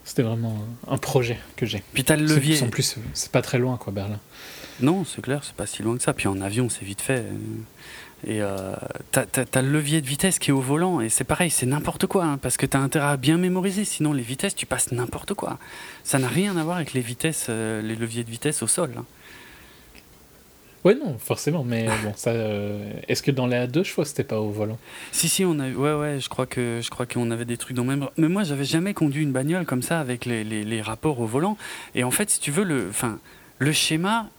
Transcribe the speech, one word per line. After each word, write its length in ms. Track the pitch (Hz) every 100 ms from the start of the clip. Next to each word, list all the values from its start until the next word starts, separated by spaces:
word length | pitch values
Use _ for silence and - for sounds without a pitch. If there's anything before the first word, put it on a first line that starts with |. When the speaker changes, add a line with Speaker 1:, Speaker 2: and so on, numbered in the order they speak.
Speaker 1:
c'était 180 | - -
vraiment 340 | 113 117 113 107 110 120 -
un 100 | 135
projet 420 | - 135 117 120 - -
que 100 | 117
j'ai. 160 | 120 -
Speaker 2:
Puis 100 | -
t'as 140 | 131 156
le 100 | 156
Speaker 1:
C'est, 80 | 151
Speaker 2:
levier. 260 | 139 156
Speaker 1:
en 60 | 123
plus, 280 | - - - 113
c'est 180 | 73 -
pas 100 | 127
très 160 | - 127
loin, 200 | 127 123
quoi, 140 | -
Berlin. 260 | 101 98 107 - - - - - -
Speaker 2:
Non, 220 | 127 185 165
c'est 160 | -
clair, 220 | 110 143
c'est 120 | - -
pas 100 | 107
si 140 | -
loin 120 | 107 120
que 60 |
ça. 100 | -
Puis 140 | 135 101
en 120 | 98
avion, 280 | 98 104 123
c'est 160 | - 98
vite 160 | 98
fait. 220 | - 131 104 101 107 110 110 - - - - - -
Et, 160 | 107
euh, 320 | 101 98 95 98 - - -
t'as, 140 | - 113
t'as, 200 | - 123
t'as 160 | 131
le 60 | 131
levier 300 | 151 143 160
de 40 | 131
vitesse 300 | 143 190 175
qui 100 | -
est 20 |
au 60 | 139
volant, 400 | 131 151 185 170
et 80 | 113
c'est 140 | -
pareil, 260 | 135 - 175
c'est 160 | - 127
n'importe 400 | 143 160 - 190
quoi, 200 | 202 165
hein, 120 | 139
parce 200 | 135 -
que 80 | 135
t'as 120 | 139
intérêt 280 | 135 156 143
à 100 | 143
bien 200 | 127 165
mémoriser, 460 | 180 185 190 190 202
sinon 280 | - 151
les 80 | 143
vitesses, 320 | 117 135 202 -
tu 120 | -
passes 240 | 127 -
n'importe 420 | 120 123 - -
quoi. 240 | 202 - - - - - -
Ça 160 | - 139
n'a 80 | 127
rien 280 | 127 202 180
à 60 |
voir 120 | 160 180
avec 160 | 147
les 80 | 131
vitesses, 460 | 117 123 160 156 -
euh, 320 | 113 110 110
les 140 | 107 113
leviers 280 | 117 117
de 60 | 113
vitesse 320 | 113 147 151
au 60 | 113
sol, 240 | - 160 117
hein. 80 | 120 - - - - - - - - - - - - - - - - -
Speaker 1:
Ouais, 120 | 175 247
non, 200 | 277 117
forcément, 440 | - 113 - 165
mais 220 | 123 117 113 107
Speaker 2:
<laughs> 80 |
Speaker 1:
bon, 80 | 107 104
ça, 160 | -
euh, 600 | 117 107 104 104 104 104 104 -
est-ce 140 | 120
que 100 | -
dans 140 | 131 123
les 80 | 123
A 100 | 123
deux, 160 | 131
je 80 | 190
crois 120 | -
que 60 | 160
c'était 140 | -
pas 160 | 117 110
au 100 | 107
volant ? 300 | 104 107 110 - - -
Speaker 2:
Si, 180 | - 165
si, 160 | - 185
on 140 | 151
a, 100 | 135
ouais, 240 | 117 143
ouais, 260 | 151 147 143
je 80 | -
crois 160 | - 127
que, 320 | - 120 117
je 80 | 117
crois 160 | - 123
qu'on 240 | 123 117
avait 140 | 117 120
des 120 | 120
trucs 180 | - 123
dans 80 |
le 60 | 123
même, 180 | 139 139 -
mais 100 | 160
moi, 140 | 190
j'avais 220 | 190 139 139
jamais 280 | 160 190
conduit 300 | 202 156 135
une 80 | 151
bagnole 340 | 127 139 180 170
comme 180 | 123
ça 160 | 120 170
avec 260 | 135 120 123
les, 180 | 117
les, 200 | 110 110
les 180 | 104 113
rapports 380 | 107 110 160 131
au 60 | 117
volant. 300 | 120 185 214 - - -
Et 100 | -
en 80 | 127
fait, 180 | - 208
si 80 | -
tu 100 | -
veux, 120 | 143
le, 240 | 196 143 92
enfin, 300 | 107 120 107 - - - -
le 120 | 131
schéma 580 | 151 - 160 185 226 208